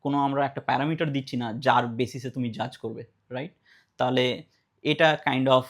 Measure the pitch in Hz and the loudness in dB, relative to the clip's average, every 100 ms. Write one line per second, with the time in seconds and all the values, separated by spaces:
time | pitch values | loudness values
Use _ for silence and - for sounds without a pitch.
0 | 143 143 139 139 139 135 - 127 147 160 | -2 0 0 0 -2 -4 -2 -2 0 -2
1 | 160 139 131 123 117 113 127 123 117 113 | -2 -2 -4 -6 -6 -2 2 2 2 -4
2 | 123 135 127 131 120 104 120 - 113 117 | -4 -4 -8 -6 -6 -4 -8 -8 -10 -10
3 | 117 _ _ 123 165 _ _ _ _ - | -16 _ _ -10 -10 _ _ _ _ -4
4 | 127 127 127 110 - _ _ _ 151 151 | 0 2 0 -2 -10 _ _ _ -2 4
5 | 160 147 - 131 131 127 | 4 4 0 0 4 4